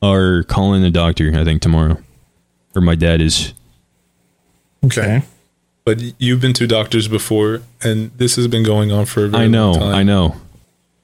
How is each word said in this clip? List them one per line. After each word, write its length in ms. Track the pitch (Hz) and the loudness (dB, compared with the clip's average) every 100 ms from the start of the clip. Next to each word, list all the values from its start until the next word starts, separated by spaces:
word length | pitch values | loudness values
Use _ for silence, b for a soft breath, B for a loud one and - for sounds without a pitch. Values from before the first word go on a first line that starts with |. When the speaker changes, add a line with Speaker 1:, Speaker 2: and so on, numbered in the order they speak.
Speaker 1:
are 420 | 101 95 92 90 | 0 2 2 0
calling 380 | 85 - 98 98 | 0 -2 0 2
the 80 | 90 | 2
doctor, 400 | 85 85 82 78 78 | 2 0 0 0 0
I 80 | |
think, 180 | 80 78 | 0 0
tomorrow, 360 | 85 80 80 82 - _ _ _ _ _ _ 98 | 0 0 0 -2 -6 _ _ _ _ _ _ 0
or 60 | |
my 140 | 87 82 | 0 2
dad 260 | 85 82 | 2 2
is. 320 | 80 - - - _ _ _ _ _ _ _ _ _ _ _ _ 135 | 0 -2 -6 -12 _ _ _ _ _ _ _ _ _ _ _ _ -2
Speaker 2:
Okay. 380 | 117 101 117 - _ _ _ _ _ | 0 -2 -2 -4 _ _ _ _ _
Speaker 3:
But 160 | - 117 | -4 -4
y-, 140 | 120 - | -6 -4
you've 240 | 123 127 | -2 0
been 120 | 131 | 0
to 140 | 120 117 | 0 0
doctors 400 | 110 104 117 107 | -2 -2 -2 -2
before, 540 | 107 - 110 107 113 - - | -4 -2 0 0 -2 -10 -8
and 280 | 117 110 110 123 | -4 -4 -4 -4
this 180 | 123 - | -4 -2
has 120 | 120 | -2
been 160 | 113 | 0
going 280 | 110 107 104 | 0 0 0
on 140 | 104 101 | 0 -2
for 200 | - 104 | -2 0
a 20 | |
very 180 | 110 113 | 2 2
Speaker 1:
I 20 | |
know, 240 | 113 107 | 2 2
Speaker 3:
long 80 | 85 | 2
time. 160 | 98 98 | 0 0
Speaker 1:
I 80 | |
know. 320 | 98 101 87 - - - _ _ _ _ | 2 2 0 -2 -12 -20 _ _ _ _